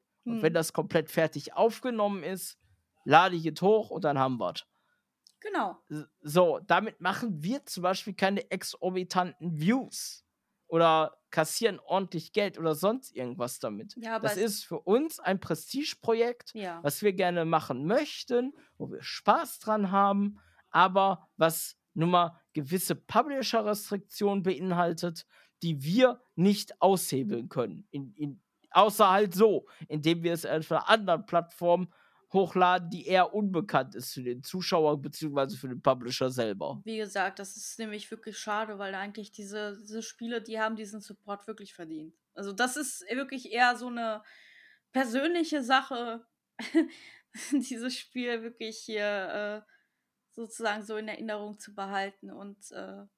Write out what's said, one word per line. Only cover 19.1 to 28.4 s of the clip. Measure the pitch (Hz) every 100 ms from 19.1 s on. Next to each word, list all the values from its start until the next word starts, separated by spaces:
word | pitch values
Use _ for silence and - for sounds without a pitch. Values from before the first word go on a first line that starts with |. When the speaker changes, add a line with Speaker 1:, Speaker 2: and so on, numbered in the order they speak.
| - - 254 302 -
Speaker 1:
dran | 214 214 196
haben, | 196 196 202 202 202 _ _ _
aber | 160 185 190 196 180 _ -
was | 165 165 - - _
nun | 151 170
mal | 175 170 - _
gewisse | 156 139 185 -
Publisher-Restriktionen | 160 - 220 294 269 220 226 208 208 - 202 - - 202 202
beinhaltet, | 180 143 185 175 175 165 175 165 - _ _ _
die | 170 147
wir | 143 208 254 240 _ -
nicht | 190 202 - -
aushebeln | 185 185 - 139 113 117 123
können. | 147 113 - -
In, | 143 135
in, | - 147 131